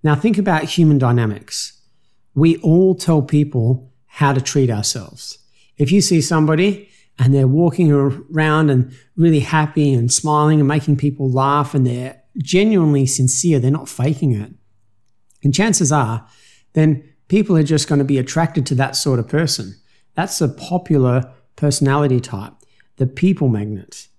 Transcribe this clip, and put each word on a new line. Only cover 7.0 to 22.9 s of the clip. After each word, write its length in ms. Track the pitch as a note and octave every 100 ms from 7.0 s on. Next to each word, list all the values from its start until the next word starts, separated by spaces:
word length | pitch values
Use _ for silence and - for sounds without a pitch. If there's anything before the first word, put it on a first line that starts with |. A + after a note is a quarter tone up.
| _ -
and 160 | B2+
they're 140 | C#3 C3
walking 440 | C#3+ F3 - E3
around 800 | C#3+ C#3 D3 - D#3 D#3 D#3 D#3
and 260 | C3 B2+ - _ -
really 220 | E3 D#3
happy 520 | - D#3+ D3+ - D3
and 220 | C3 A#2
smiling 460 | - D#3 D3+ D3+ D#3
and 80 | C#3
making 300 | D3+ D3 C#3
people 320 | D3 C#3+ C3+
laugh 440 | B2+ C3+ C#3+ C#3
and 120 | D3 B2
they're 360 | A#2+ B2+ - _ -
genuinely 680 | C3 F#3 G#3+ G#3 D#3+ C#3+ C3
sincere, 520 | - B2+ - F3 D3
they're 120 | B2
not 180 | D3+ -
faking 420 | - B2+ D3 D#3
it, 220 | G#2+ G#2+ - _ _ _ _ _ _ _ _
and 100 | C#3+
chances 380 | C3+ A3 F#3+ D3+
are, 360 | C#3+ A2+ A#2 - _ _ _ _
then 300 | - D#3 C3+ - _ _
people 280 | G3 G#3 E3+
are 80 |
just 240 | D3 D#3 -
gonna 160 | C#3+
be 140 | C3+ C#3
attracted 480 | B2 - E3 D#3+ B2
to 80 | C3
that 200 | C3 -
sort 240 | C#3+ B2
of 80 | A2
person. 480 | D3 D#3+ - G2 - _ _ _
That's 280 | - F3+ -
a 60 | D3
popular 840 | - - F3 F3 D3+ B2+ B2 B2 - _ -
personality 640 | D3 C#3+ C3+ C#3+ C3 B2+
type, 340 | B2 G2 G2+ _ _ _ _